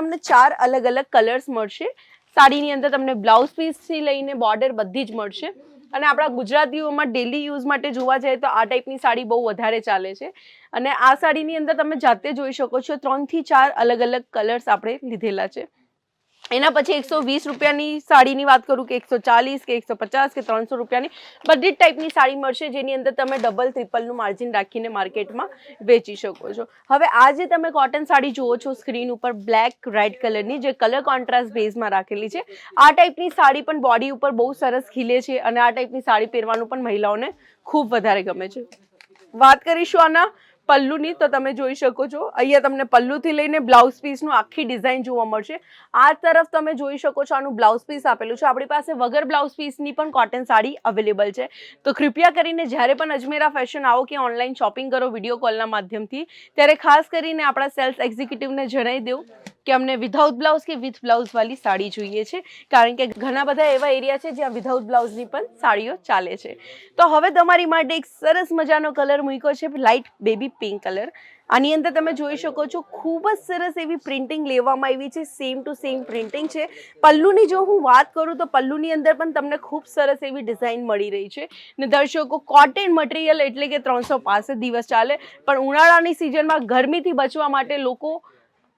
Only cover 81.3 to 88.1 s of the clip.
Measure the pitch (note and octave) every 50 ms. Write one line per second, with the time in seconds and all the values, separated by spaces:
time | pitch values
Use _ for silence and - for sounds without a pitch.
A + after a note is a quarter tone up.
81.3 | - C#4+ D4+ E4 - - - - _ - C4+ A#3 B3 C#4 D4 C#4 - E4 D4+ B3
82.3 | C#4+ D4 - - C4 C#4+ C#4+ C#4 - G4 G4+ F#4 E4+ D#4+ D4+ A#3+ D#4+ D#4+ D#4+ D#4
83.3 | D#4 D#4 C#4+ C#4 A3+ C4+ C#4+ C#4 D4 C#4+ C4 C4+ B3+ B3 A#3+ - C#4+ B3+ - G3
84.3 | G3+ G#3 G#3+ - C4+ A3 B3+ B3 A#3 A#3 A3+ - B3 A3+ A3+ B3+ C#4+ D4 - -
85.3 | - - _ - C#4 C4 C4+ C4+ C#4 D4+ D#4+ E4+ E4+ E4+ E4+ F4 D#4+ - E4+ D4
86.3 | B3 D#4 D4+ D#4 D#4 D4+ A#3+ G#3 B3 B3+ C4 C#4 D#4 F4 - F#4 E4 C4+ C4+ C4
87.3 | - D#4 D4+ C#4+ C#4 C4+ C4 B3+ D4 C#4+ C4+ B3+ B3+ - D4 D#4